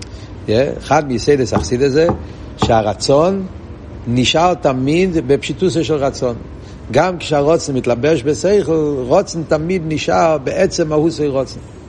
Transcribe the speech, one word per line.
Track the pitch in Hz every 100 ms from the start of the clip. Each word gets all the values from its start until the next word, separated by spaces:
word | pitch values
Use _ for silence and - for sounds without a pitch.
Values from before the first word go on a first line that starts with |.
| - - - - -
יא, | 107 139 -
אחד | - 143 143
מיסודות | 120 - 143 117
החסידות | 101 80 123 139
זה | 139 170 170 - - - -
שהרצון | - 113 107 98 - 139 175 196 185 - - - - - -
נשאר | 123 120 156 180
תמיד | 170 151 127 135 165 190 160 127
בפשיטות | 139 - 139 185
של | 160 147
רצון. | 151 135 - 123 117 - - - - -
גם | 127 180 175
כשהרצון | - 147 143 165 - 127
מתלבש | 120 117 147 160
בשכל, | 131 127 175 208 143 160 151 143 123
רצון | 170 202 165 151
תמיד | 156 160 185 160
נשאר | - - 180 170 151
בעצם | 127 139 190 - 156
מהות | 151 160
של | 135 147
רצון. | 135 123 - - -